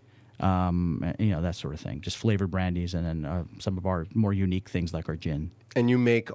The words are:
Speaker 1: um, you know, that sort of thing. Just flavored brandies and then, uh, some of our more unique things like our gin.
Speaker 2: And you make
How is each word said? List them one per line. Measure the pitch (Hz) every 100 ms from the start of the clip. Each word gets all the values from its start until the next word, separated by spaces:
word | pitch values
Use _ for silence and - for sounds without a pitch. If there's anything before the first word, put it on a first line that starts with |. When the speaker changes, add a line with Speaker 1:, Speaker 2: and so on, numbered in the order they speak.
| _ - - -
Speaker 1:
um, | 95 92 90 87 87 80 85 -
you | 107
know, | 82
that | 87 85
sort | 69
of | 76
thing. | - -
Just | - -
flavored | 113 101 95
brandies | 92 92 87 87
and | 87 85
then, | 80
uh, | 73 87 80 -
some | - 92
of | 90
our | 90 80
more | 110 107
unique | 98 98 92 -
things | - 85
like | 82 82
our | 78
gin. | 85 73 85 - - -
Speaker 2:
And | 120
you | 127
make | 120 117 113